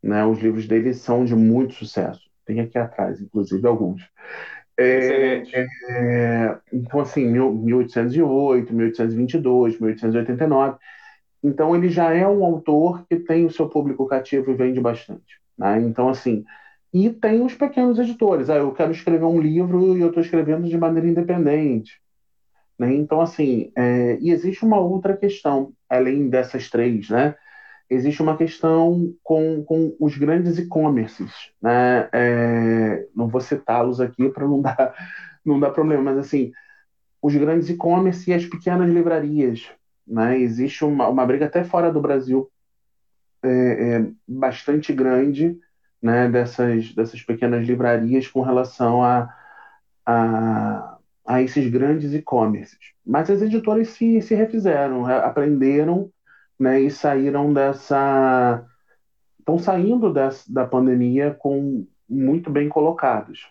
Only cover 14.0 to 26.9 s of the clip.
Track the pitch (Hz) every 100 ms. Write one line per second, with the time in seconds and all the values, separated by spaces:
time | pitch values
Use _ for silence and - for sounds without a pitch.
14 | 135 135 - 139 131 123 127 127 120 117
15 | - 107 _ - _ - 95 110 117 113
16 | 127 131 127 110 - - - _ _ 180
17 | 214 226 220 220 247 - 277 269 247 233
18 | 240 233 214 165 131 151 139 131 165 165
19 | - 165 165 170 156 160 180 180 185 185
20 | 170 170 165 165 151 156 175 170 165 165
21 | 170 170 170 180 147 151 151 117 110 -
22 | _ _ _ _ _ _ _ _ 123 139
23 | 147 156 165 - 143 120 - - 123 123
24 | 120 120 170 170 175 190 226 208 175 185
25 | 196 196 202 - 151 139 139 - _ 127
26 | 127 139 139 127 127 135 120 120 120